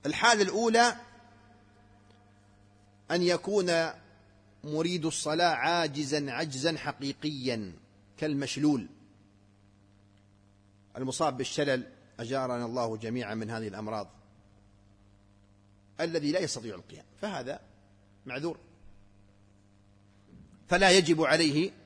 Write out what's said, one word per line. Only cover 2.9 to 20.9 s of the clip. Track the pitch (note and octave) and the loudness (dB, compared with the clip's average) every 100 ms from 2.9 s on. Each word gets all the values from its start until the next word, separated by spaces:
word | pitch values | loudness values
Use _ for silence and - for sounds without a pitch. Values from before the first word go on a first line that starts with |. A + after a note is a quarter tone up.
| _ - | _ -4
أن | E3+ | 0
يكون | F3 E3+ F#3+ G3+ F3+ E3 E3 - - - - - _ - | 2 0 0 0 2 2 0 -6 -20 -20 -20 -20 _ -18
مريد | D3+ D3+ E3+ F3+ D#3+ | -6 -2 -2 0 -2
الصلاة | - D3+ D#3+ F3 | -4 -2 2 2
عاجزاً | C#3 C#3+ F3 D#3+ C#3 C#3+ D3+ C#3 | 2 2 2 0 -2 -2 -2 -2
عجزاً | B2 D#3+ C3 D#3 D#3+ | -4 -6 -2 -2 -2
حقيقياً | D3+ - C#3 - D3+ C#3+ B2+ A#2 G2 D#2+ - - _ - | -6 -6 -8 -6 -6 -4 -4 -4 -6 -12 -20 -20 _ -6
كالمشلول | D#3 C#3 C#3 - D3+ C#3 F#2 - - - - - - _ - - - G2+ G2+ G2+ _ _ _ _ _ _ _ - | -4 -2 -4 0 2 2 -2 -16 -20 -20 -20 -20 -20 _ -20 -20 -20 -20 -20 _ _ _ _ _ _ _ _ -8
المصاب | C3 - D#3 C3 | -6 0 0 0
بالشلل، | B2+ - C#3+ B2+ A2+ - - - | -4 0 0 0 -2 -18 -20 -12
أجارنا | A#2 C3+ B2+ B2 | -4 -4 -2 -4
الله | A#2+ B2 A#2 A2 | -4 -2 -2 -4
جميعاً | A2 B2 G#2+ | -6 -6 -4
من | A2 G#2+ | -6 -6
هذه | A2+ A2 | -6 -6
الأمراض، | G2 G#2+ A2 G2 - _ - _ - - - - - - - _ _ _ _ _ _ _ - | -8 -6 -6 -8 -16 _ -20 _ -20 -20 -20 -20 -20 -20 -20 _ _ _ _ _ _ _ -6
الذي | E3+ E3 D3 | -4 -2 0
لا | F3 | 0
يستطيع | E3 B2+ A2 | -2 -6 -10
القيام، | F#2 - - - - | -12 -16 -20 -20 -10
فهذا | G#3 E3+ B2 D3 - - _ - _ - C3 | -8 -6 -8 -12 -14 -20 _ -20 _ -20 -12
معذور، | B2+ E3 D#3 - - - - - - - _ - G2+ G2+ G2+ G2+ _ _ _ - - - - - | -6 -6 -8 -16 -20 -20 -20 -20 -20 -20 _ -20 -20 _ _ _ _ _ _ -20 -20 -20 -20 -2
فلا | F3 F#3+ | 4 8